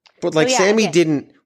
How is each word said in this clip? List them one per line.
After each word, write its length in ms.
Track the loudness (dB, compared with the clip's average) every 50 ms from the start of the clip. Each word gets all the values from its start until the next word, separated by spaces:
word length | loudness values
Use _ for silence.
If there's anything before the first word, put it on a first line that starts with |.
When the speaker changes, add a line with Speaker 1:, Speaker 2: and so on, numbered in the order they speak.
| _ _ _ _
Speaker 1:
But, 120 | -8 -4 -2
Speaker 2:
So, 40 | 0
Speaker 1:
like, 100 | 0 0
Speaker 2:
yeah, 80 | 2 0
Speaker 1:
Sami 240 | 2 2 2 0 0
Speaker 2:
again. 80 | 0 0
Speaker 1:
didn't 400 | 0 0 0 -2 -4 -6 -10 _ _ _